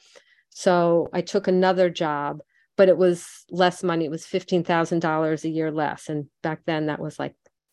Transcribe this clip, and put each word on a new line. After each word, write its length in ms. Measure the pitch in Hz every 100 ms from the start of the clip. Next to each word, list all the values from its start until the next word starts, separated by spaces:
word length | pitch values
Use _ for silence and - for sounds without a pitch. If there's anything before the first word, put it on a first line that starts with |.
| _ - _ _ _
So 580 | - - 180 170 170 156
I 100 | -
took 260 | 175 202 196
another 420 | 185 185 185 180
job, 500 | 170 160 147 143 151 - _ _ -
but 120 | 190
it 80 | 165
was 480 | 185 175 - - _
less 320 | 175 180 175
money. 220 | 185 165
It 80 | 156
was 140 | 160 -
fifteen 360 | 190 - 185
thousand 380 | 165 170 160 170
dollars 440 | 165 156 160 156
a 40 | 160
year 240 | 160 160
less. 360 | 156 147 - -
And 180 | 151 139 _
back 180 | 165 156
then 220 | - 160 156
that 140 | 147
was, 180 | 156 -
like, 160 | 139 - _ _ _